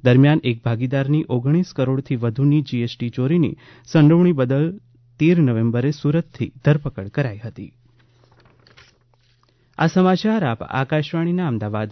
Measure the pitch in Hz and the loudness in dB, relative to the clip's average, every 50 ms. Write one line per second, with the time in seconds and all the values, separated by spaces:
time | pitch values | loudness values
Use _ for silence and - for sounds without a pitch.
0 | - 127 123 127 139 143 151 156 - 127 120 113 _ 120 117 110 127 127 135 135 | 2 4 4 6 6 6 4 2 0 -2 -4 -4 _ -4 -4 -2 -4 -4 -2 -2
1 | 139 135 147 156 156 - 131 123 120 135 151 175 185 - - - 131 127 135 131 | -2 0 -2 -2 -2 -2 -4 -2 0 0 0 0 0 -4 -4 -4 -2 -2 -2 -4
2 | 135 - - 113 117 117 110 123 139 143 143 151 143 - - 120 117 117 - _ | -4 -4 -6 -4 -2 -4 -2 0 0 2 2 2 0 -2 -4 -4 -4 -6 -6 _
3 | 120 120 117 - 127 135 165 180 156 98 - - - - - - _ - - 165 | -8 -8 -4 -4 -2 0 2 0 0 0 -2 -8 -16 -20 -20 -20 _ 0 2 4
4 | 147 147 165 170 180 180 175 135 131 123 135 139 151 165 190 208 _ _ _ _ | 6 6 6 6 4 2 2 0 0 0 0 0 -2 -2 -4 -10 _ _ _ _
5 | _ _ _ _ 151 160 180 175 156 127 117 110 113 117 113 120 123 143 147 - | _ _ _ _ 0 2 4 4 2 2 2 0 0 0 0 0 -2 -2 -4 -2
6 | - 147 147 165 170 - - - 123 - _ - _ 147 147 147 147 139 - - | -2 -2 0 0 -4 -6 -8 -8 -8 -8 _ -2 _ 0 0 2 -2 -8 -10 -10
7 | 95 101 - - 143 123 101 104 110 113 - - 104 - _ _ _ _ _ _ | -12 -8 -6 -6 -6 -6 -6 -10 -14 -14 -14 -14 -18 -18 _ _ _ _ _ _
8 | _ _ _ _ _ _ _ _ _ _ _ _ _ _ _ - - _ _ _ | _ _ _ _ _ _ _ _ _ _ _ _ _ _ _ -20 -20 _ _ _
9 | _ _ _ _ _ _ _ _ _ _ _ _ _ _ _ - 151 160 - 185 | _ _ _ _ _ _ _ _ _ _ _ _ _ _ _ -2 -2 0 2 2
10 | 185 185 185 175 - 214 220 220 170 127 113 - - - - 127 135 - 160 151 | 4 4 2 2 0 -2 0 0 0 -2 -4 -4 -8 -8 -4 -6 -4 -2 -2 -4
11 | 147 147 - 165 165 170 175 180 180 156 120 110 107 104 104 107 107 107 | -4 -4 -4 -4 -2 -2 -2 -2 -2 -2 -4 -4 -4 -4 -4 -4 -6 -4